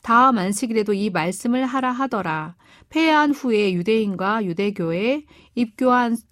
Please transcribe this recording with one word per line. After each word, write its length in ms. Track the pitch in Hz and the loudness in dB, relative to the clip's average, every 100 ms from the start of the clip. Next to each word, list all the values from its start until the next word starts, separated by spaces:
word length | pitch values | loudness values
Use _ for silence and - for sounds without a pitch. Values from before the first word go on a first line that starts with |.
다음 340 | - 233 262 233 | 2 4 6 4
안식일에도 560 | 185 202 233 220 208 | 0 -2 -2 -2 0
이 160 | 202 214 | 0 0
말씀을 560 | 175 165 185 240 247 262 | 0 -2 -2 -2 0 -2
하라 260 | 269 254 | -2 -2
하더라. 600 | 247 269 214 175 156 156 - _ - _ | -2 -4 -4 -4 -6 -8 -14 _ -20 _
패한 420 | 311 320 302 294 | 0 2 4 2
후에 420 | 277 254 214 202 | 0 0 2 2
유대인과 720 | 175 180 220 208 180 190 226 190 | 0 0 0 0 -2 -2 -2 -2
유대교에 800 | 165 202 202 165 170 226 294 302 - _ - | -2 -4 -2 -4 -2 -2 -2 -6 -20 _ -4
입교한 600 | 233 - 254 247 233 233 - | -4 0 2 2 2 -2 -6